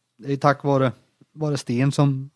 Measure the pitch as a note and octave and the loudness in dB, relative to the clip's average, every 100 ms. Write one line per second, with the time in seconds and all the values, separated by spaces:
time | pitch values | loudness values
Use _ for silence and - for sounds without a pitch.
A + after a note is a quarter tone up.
0 | _ _ C#3 C#3 D3 C#3 C#3+ C#3 C3 - | _ _ -6 0 0 0 0 0 0 -4
1 | _ _ _ D#3 D3+ C#3+ - A#2+ C#3 C3+ | _ _ _ -10 -6 -6 -4 -2 0 2
2 | C#3+ C3+ C3+ | 2 0 -6